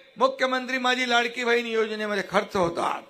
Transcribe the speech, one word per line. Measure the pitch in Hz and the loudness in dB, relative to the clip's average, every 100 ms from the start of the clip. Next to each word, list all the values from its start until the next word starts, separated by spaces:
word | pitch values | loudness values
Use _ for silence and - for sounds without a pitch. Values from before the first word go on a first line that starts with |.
| - - | -14 0
मुख्यमंत्री | 262 269 262 254 247 262 | 0 2 0 0 -2 0
माझी | 247 254 247 | 2 0 2
लाडकी | 240 240 240 | 2 2 -2
बहीण | 240 240 233 | 0 0 0
योजनेमध्ये | 220 220 214 214 208 185 | 0 -2 -2 -4 -4 0
खर्च | 190 196 202 | 0 0 0
होतात. | 170 170 - 143 - | 0 0 -2 -4 -8